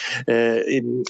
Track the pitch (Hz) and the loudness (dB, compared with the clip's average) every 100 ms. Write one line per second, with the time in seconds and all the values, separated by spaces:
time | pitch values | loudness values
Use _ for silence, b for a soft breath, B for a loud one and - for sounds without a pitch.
0 | B 123 - 117 117 113 - 139 120 123 | B -6 0 2 4 2 0 0 0 -4
1 | 123 | -2